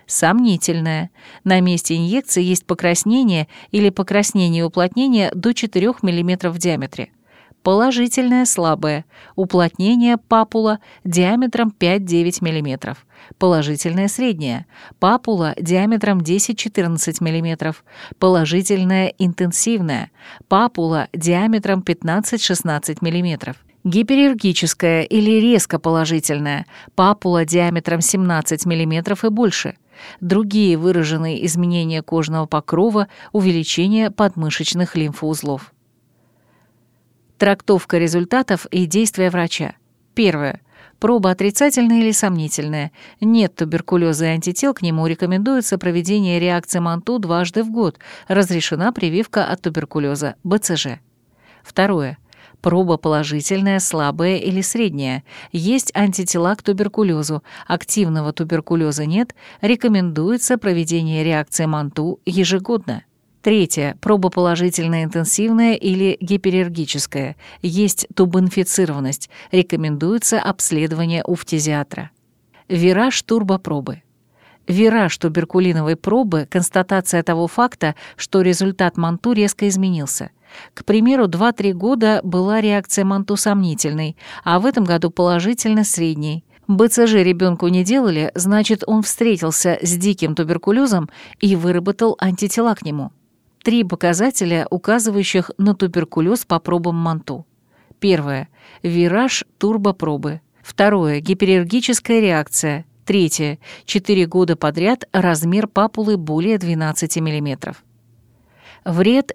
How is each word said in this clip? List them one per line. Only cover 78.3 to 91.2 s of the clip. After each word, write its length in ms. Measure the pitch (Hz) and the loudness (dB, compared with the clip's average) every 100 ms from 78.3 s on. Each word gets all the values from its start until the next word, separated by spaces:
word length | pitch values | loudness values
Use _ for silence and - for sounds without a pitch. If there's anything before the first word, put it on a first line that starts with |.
| 190 | 2
результат 540 | 185 170 190 190 180 175 | 2 2 -2 0 -2 0
Манту 360 | 165 175 240 | -4 -2 -2
резко 360 | 214 208 - 202 | 0 0 0 -2
изменился. 640 | 190 190 170 139 - - _ _ - - | 0 -2 -2 -4 -8 -10 _ _ -20 -20
К 100 | - | -16
примеру, 440 | - 214 233 269 202 | -2 2 4 4 2
два-три 440 | 170 233 233 202 | 2 0 0 -2
года 480 | 180 208 262 220 214 | 0 -2 2 2 0
была 360 | 185 185 190 214 | 0 -2 0 0
реакция 440 | 214 202 190 - | 2 0 -2 -2
Манту 320 | 190 196 202 202 | 0 0 -2 -2
сомнительной, 800 | 214 202 180 151 151 151 156 - - - | 0 2 0 -2 -4 -2 -6 -8 -16 -10
а 140 | - 175 | 0 2
в 80 | 247 | 2
этом 180 | 262 | 0
году 260 | 180 170 170 | 0 2 0
положительно 720 | 175 175 175 190 240 220 214 | 2 2 2 0 -2 0 2
средней. 600 | 202 - 165 151 151 160 _ _ - | 0 0 -2 -2 -4 -6 _ _ -2
Б 220 | 196 226 | 4 4
Ц 180 | 240 233 | 4 4
Ж 160 | 214 | 6
ребенку 460 | 180 175 185 170 175 | 4 4 2 2 2
не 160 | 180 | 2
делали, 460 | 180 269 226 156 156 | 2 2 2 0 -2
значит, 480 | - 185 208 214 214 - | -2 0 2 2 0 2
он 160 | 220 | 0
встретился 760 | 208 - 233 185 160 - 180 165 | 0 0 2 2 0 0 0 0
с 160 | 170 175 | 0 0
диким 380 | 196 190 160 | 0 0 -2
туберкулезом 760 | 156 160 170 196 226 277 185 151 - | -2 -2 0 0 2 2 0 -2 -12